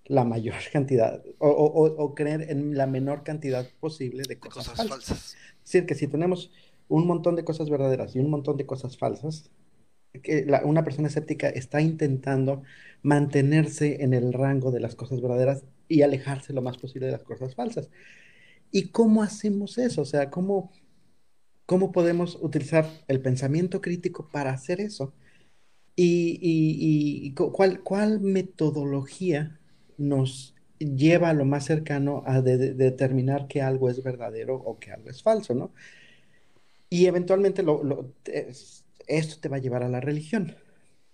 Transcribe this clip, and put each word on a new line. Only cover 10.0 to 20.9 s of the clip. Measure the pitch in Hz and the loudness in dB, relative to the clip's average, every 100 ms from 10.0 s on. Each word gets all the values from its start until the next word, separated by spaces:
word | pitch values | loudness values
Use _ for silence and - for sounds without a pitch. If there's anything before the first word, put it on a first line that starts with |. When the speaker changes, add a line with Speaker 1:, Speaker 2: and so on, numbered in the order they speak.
| _ 131 | _ -14
Speaker 1:
que | - 151 139 | -2 -2 2
la, | 131 147 | 2 4
una | 160 | 2
persona | 156 135 151 | 0 -2 -2
escéptica | 147 151 151 147 | -2 -4 -2 -2
está | 127 131 147 | -4 -4 2
intentando | 160 160 147 131 139 135 135 139 - - - - | 2 2 -2 -2 0 0 0 -2 -8 -20 -20 -4
mantenerse | 143 147 143 143 135 156 156 - 147 139 | 2 4 4 2 4 4 2 0 -2 0
en | 131 | 2
el | 127 123 | 2 2
rango | 123 135 139 127 | 0 0 2 0
de | 120 | -2
las | 113 - | -4 -8
cosas | 117 127 | -8 -4
verdaderas | 123 123 131 135 - _ - | -2 2 2 0 -8 _ 2
y | 156 | 4
alejarse | 143 135 143 135 - | 6 4 -4 -8 -6
lo | 135 | -6
más | 123 123 | -6 -8
posible | 131 131 131 | -12 -8 -6
de | |
las | 127 | -6
cosas | - 113 127 226 | -8 -10 -10 -6
falsas. | 233 165 - - - - - _ - _ - | -6 -6 -10 -18 -20 -20 -20 _ -20 _ -2
¿Y | 202 - | -2 0
cómo | - 226 220 | 2 4 4
hacemos | 208 - 214 202 202 233 | 2 -2 -2 -2 -4 -2
eso? | 240 - | -2 -2
O | 135 | 0
sea, | 143 139 | 0 0
¿cómo, | 175 190 196 180 _ _ | -2 -2 -2 -4 _ _